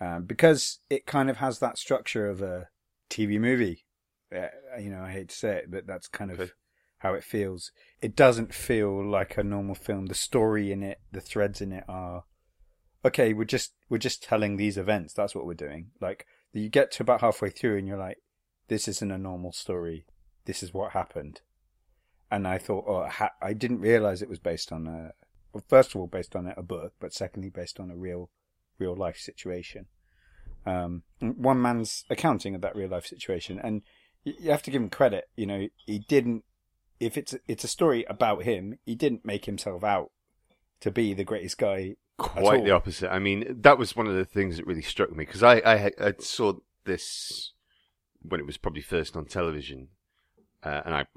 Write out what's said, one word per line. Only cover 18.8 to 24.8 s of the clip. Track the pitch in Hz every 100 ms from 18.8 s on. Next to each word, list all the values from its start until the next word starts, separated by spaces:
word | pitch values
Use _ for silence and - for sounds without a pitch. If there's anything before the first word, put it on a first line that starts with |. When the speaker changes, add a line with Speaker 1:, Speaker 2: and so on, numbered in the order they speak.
| -
Speaker 1:
isn't | 98 101
a | 95
normal | 95 90 90
story. | - - 90 85 80 - _ _ _ -
This | 95
is | 90
what | 92 92
happened." | 98 85 85 73 80 _ _ _ _ _ _ _ _ -
And | 101 95
I | 110
thought, | - 98 -
oh, | 95 69
ha-, | - 107 -
I | 95
didn't | 107 120 120
realise | 101 117 104 92
it | 101
was | 90
based | 87 82 -
on | 82